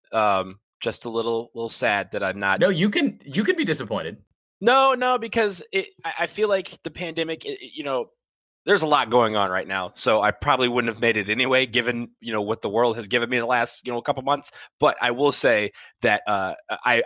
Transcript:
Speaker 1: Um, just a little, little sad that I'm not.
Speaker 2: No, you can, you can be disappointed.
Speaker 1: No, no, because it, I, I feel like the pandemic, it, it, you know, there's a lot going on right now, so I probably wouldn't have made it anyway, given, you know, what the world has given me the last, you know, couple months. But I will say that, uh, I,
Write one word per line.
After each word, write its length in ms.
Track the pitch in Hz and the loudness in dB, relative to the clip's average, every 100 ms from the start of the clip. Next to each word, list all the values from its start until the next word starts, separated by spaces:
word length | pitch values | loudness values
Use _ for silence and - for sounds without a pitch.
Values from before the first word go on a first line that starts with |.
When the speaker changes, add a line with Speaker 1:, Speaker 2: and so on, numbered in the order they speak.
| _ | _
Speaker 1:
Um, 480 | 110 107 95 92 95 _ _ | 0 2 2 -2 -10 _ _
just 240 | 113 - | -8 -6
a 60 | 120 | -6
little, 420 | 113 113 117 120 | -4 -2 -4 -6
little 140 | 117 113 | -10 -10
sad 400 | - 120 101 92 | -2 0 0 -2
that 140 | 101 | -4
I'm 160 | 95 98 | -4 -2
not. 180 | 98 98 | 0 2
Speaker 2:
No, 120 | 190 | 2
you 200 | 160 208 | 2 0
can, 300 | 339 269 - | 0 -2 -4
you 200 | 147 143 | -6 -2
can 100 | 226 | -2
be 100 | 339 | -2
disappointed. 520 | 202 156 117 101 80 104 _ _ _ _ | -2 -4 -4 -6 -6 -12 _ _ _ _
Speaker 1:
No, 340 | 208 269 269 | 2 4 4
no, 220 | 247 254 254 | 2 0 -2
because 460 | 226 233 208 175 - | -2 -2 -2 -4 -6
it, 200 | 190 - _ | -6 -6 _
I, 80 | 165 151 | -10 -6
I 60 | 170 | -6
feel 220 | - 208 | -2 0
like 280 | 190 180 - | 0 -4 -14
the 80 | 165 | -14
pandemic, 540 | 151 175 160 160 160 | -10 -8 -6 -6 -6
it, 180 | 143 139 | -8 -12
it, 80 | 123 | -12
you 100 | 147 | -10
know, 220 | 143 127 117 _ _ _ _ _ 160 | -4 -4 -4 _ _ _ _ _ 0
there's 160 | 196 | 2
a 40 | 156 | 4
lot 220 | 143 113 | 4 4
going 280 | 120 113 107 | 4 4 2
on 140 | 95 | 0
right 160 | 92 92 | 0 -2
now, 240 | 95 90 | -6 -6
so 260 | - 123 110 | -2 2 4
I 120 | 104 | 4
probably 360 | - 147 131 123 | 0 0 2 2
wouldn't 240 | 120 117 | 2 -2
have 80 | 110 | 0
made 160 | 117 107 | 0 2
it 140 | 98 | 0
anyway, 340 | 110 127 131 | 0 2 2
given, 460 | 127 120 120 120 117 _ | 2 0 0 -4 -8 _
you 100 | 117 | -6
know, 120 | 110 | -4
what 180 | 101 110 | -2 -4
the 80 | 107 | -2
world 260 | 107 120 113 | 2 2 0
has 100 | 101 | -2
given 240 | 123 117 | -2 0
me 80 | 123 | -2
the 80 | 117 | 0
last, 340 | 123 117 - 123 | 0 0 -6 -8
you 40 | |
know, 100 | 120 | -4
couple 200 | 147 143 | -2 -2
months. 300 | 135 143 - - - _ | -2 -2 -4 -18 -20 _
But 200 | 147 - | 2 2
I 120 | 120 | 0
will 200 | 123 143 | 2 2
say 400 | - 135 107 101 - - _ | 2 2 2 0 -8 -20 _
that, 180 | 110 104 107 | 2 2 0
uh, 300 | 101 92 - - | -2 -2 -6 -8
I, 340 | 107 123 117 | -4 2 2